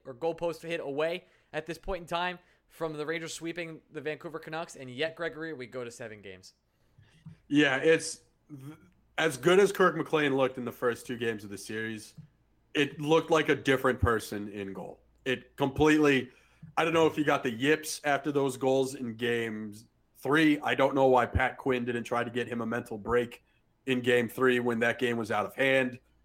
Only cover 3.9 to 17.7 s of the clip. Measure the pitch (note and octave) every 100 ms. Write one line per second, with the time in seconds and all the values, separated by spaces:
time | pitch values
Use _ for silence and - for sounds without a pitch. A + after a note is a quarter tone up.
3.9 | D#3 C#3+ D3 E3 D#3 D#3+ D#3 F3 - B2+
4.9 | B2 D#3+ D#3+ E3 D3 D#3+ C#3 A#2+ B2+ A#2+
5.9 | - A2+ G#2+ G2 F#2 - _ _ _ _
6.9 | _ _ _ - - - D3 C#3+ C3 D#3
7.9 | D#3+ - - _ _ _ C#3+ C3+ D#3+ _
8.9 | _ _ - D#3+ B2+ D#3+ F#3 G3 G3 F#3
9.9 | D#3 C3+ D#3 C#3+ C3+ B2+ C3 A#2 - B2
10.9 | A2+ - A#2 A#2 G#2+ G2+ G2 - A2 A2
11.9 | A2 - - - _ _ _ _ D#3 C#3+
12.9 | - D3 D#3+ D#3+ D#3 D3+ C#3 C#3 C3 C3
13.9 | A#2+ B2 A2 - G#2 G#2 G#2 G2 F#2+ -
14.9 | - _ _ - B2 - - C3+ C3+ D3+
15.9 | D3+ D3 C3+ A#2+ _ _ _ - - E3
16.9 | E3 D#3 D#3 D3 C#3 C3 A2+ C#3